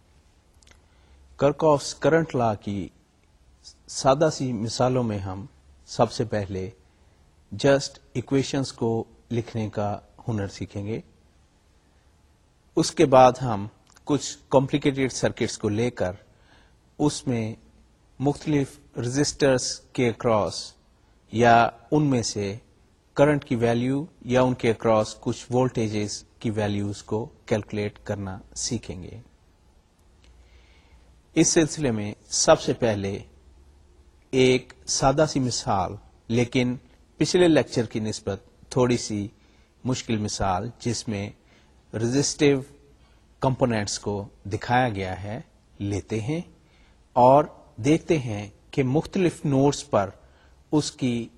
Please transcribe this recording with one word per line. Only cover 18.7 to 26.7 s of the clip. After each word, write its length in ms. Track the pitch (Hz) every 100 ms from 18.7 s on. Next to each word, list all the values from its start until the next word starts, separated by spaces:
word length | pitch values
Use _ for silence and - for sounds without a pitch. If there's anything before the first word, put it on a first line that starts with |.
| - _ - 120
رزسٹرز 580 | 135 160 - 143 127 - - -
کے 160 | - 120
اکراس 520 | 107 123 110 85 - - - _ _ _ _ _
یا 240 | 110 120 117 117 - -
ان 160 | 151 147
میں 120 | 127 107
سے 140 | 107 101 104 - _ _ _ _ -
کرنٹ 280 | 143 147
کی 120 | - 120
ویلیو 400 | 117 120 127 139 165 - 123
یا 80 | 123
ان 120 | 127 123
کے 80 | 120
اکراس 460 | 107 117 110 107 -
کچھ 240 | - 113 -
وولٹیجز 720 | 123 131 - 110 107 104 - - -
کی 120 | 120 107
ویلیوز 420 | 104